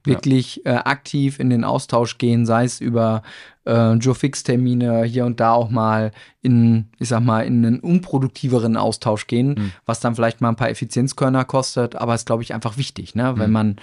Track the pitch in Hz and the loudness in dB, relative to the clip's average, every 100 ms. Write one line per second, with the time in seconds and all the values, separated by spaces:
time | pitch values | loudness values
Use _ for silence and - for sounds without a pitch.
0 | 143 127 139 131 127 - - 120 127 139 | -2 0 2 0 0 -6 -4 -2 -2 -4
1 | - 151 139 139 127 123 107 131 - 117 | -4 -2 -2 0 0 0 0 -2 -2 0
2 | 117 - 120 117 117 113 123 - 123 117 | -2 -2 0 2 2 2 0 -2 -2 0
3 | 113 110 - - - _ - 117 113 113 | 0 0 -6 -18 -20 _ -2 2 4 4
4 | 123 123 143 - - 123 127 123 120 117 | 2 0 -2 -2 -2 0 2 0 2 0
5 | 117 123 120 117 113 117 113 113 110 110 | 0 0 -2 2 2 4 2 0 0 0
6 | 107 - - _ 131 120 117 113 107 _ | -2 -6 -20 _ 2 4 6 4 0 _
7 | 113 117 120 110 117 120 117 123 175 180 | -2 0 2 2 2 2 2 0 2 0
8 | 180 165 131 - 135 123 113 110 104 107 | 0 -2 -2 -4 0 0 2 0 -2 -2
9 | 117 107 - 120 135 123 101 - - 113 | -2 -4 -2 -2 0 -2 -4 -6 -8 -4
10 | 123 117 117 - 120 113 117 117 117 - | -4 0 -2 0 -2 0 -2 -4 -4 -2
11 | 131 - 135 131 127 135 127 - 120 - | -2 0 0 0 0 -2 -2 -2 -4 -4
12 | 120 117 - 113 117 110 117 113 131 - | -4 -4 -2 -4 -4 -6 -6 -6 -8 -8
13 | 92 113 127 120 104 110 107 101 | -8 -4 -2 0 2 2 2 -2